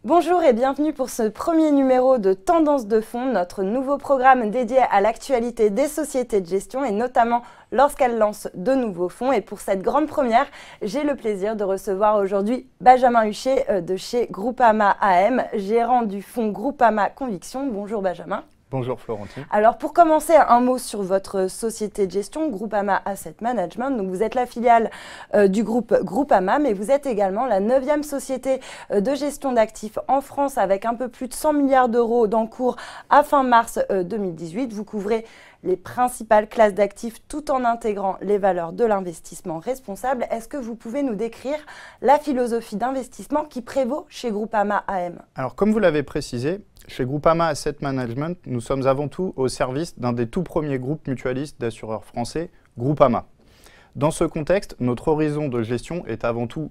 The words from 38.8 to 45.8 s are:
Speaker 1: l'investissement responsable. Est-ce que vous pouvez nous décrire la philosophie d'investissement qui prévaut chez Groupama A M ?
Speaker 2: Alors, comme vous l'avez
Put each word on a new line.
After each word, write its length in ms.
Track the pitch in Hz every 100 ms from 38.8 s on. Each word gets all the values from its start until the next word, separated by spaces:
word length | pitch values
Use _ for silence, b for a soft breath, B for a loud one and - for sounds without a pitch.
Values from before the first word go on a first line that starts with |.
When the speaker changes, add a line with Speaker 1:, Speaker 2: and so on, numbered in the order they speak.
Speaker 1:
l'investissement 760 | 233 196 185 165 - - 190 160
responsable. 680 | 233 262 - 196 247 262 -
Est-ce 160 | 226 220
que 80 | 294
vous 180 | 226
pouvez 300 | 226 233 262
nous 100 | 277
décrire 440 | 202 226 - 254 294 - B B B
la 160 | - 294
philosophie 580 | 294 254 247 233 220 202
d'investissement 680 | 240 269 - - 196 294
qui 180 | 302 247
prévaut 440 | 226 277 240 302 -
chez 240 | - 240
Groupama 500 | 208 214 214 202 202 -
A 140 | 190
M ? 180 | 175 175 - -
Speaker 2:
Alors, 180 | 127
comme 180 | - 202
vous 60 |
l'avez 240 | 220